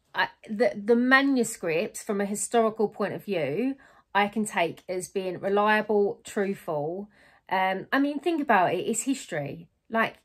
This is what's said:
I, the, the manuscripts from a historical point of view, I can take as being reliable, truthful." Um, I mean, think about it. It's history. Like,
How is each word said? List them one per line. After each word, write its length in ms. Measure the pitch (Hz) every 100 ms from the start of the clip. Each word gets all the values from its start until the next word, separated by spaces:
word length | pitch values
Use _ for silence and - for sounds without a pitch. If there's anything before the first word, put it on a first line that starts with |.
| _
I, 140 | 160 - - -
the, 240 | 214 214
the 220 | 208 202 240
manuscripts 1040 | 254 269 277 262 226 - 175 160 214 -
from 180 | - 202
a 60 | 202
historical 640 | 208 - 233 220 220 202
point 260 | - 190
of 100 | 139
view, 520 | - 180 135 160 262 269 - _ _
I 140 | 196 202
can 180 | 220 208
take 380 | 190 165 - -
as 200 | 185 180
being 300 | 196 185 175
reliable, 840 | 185 202 208 214 214 208 202 -
truthful." 840 | - 214 196 202 - 151 151 185 208 _ _ _ -
Um, 380 | 190 190 190 -
I 60 | 269
mean, 220 | 285 294
think 200 | 359 320
about 320 | 285 196 160
it. 60 | 170
It's 240 | - 226
history. 680 | 269 269 - 156 139 165 - _ -
Like, 260 | 226 220 -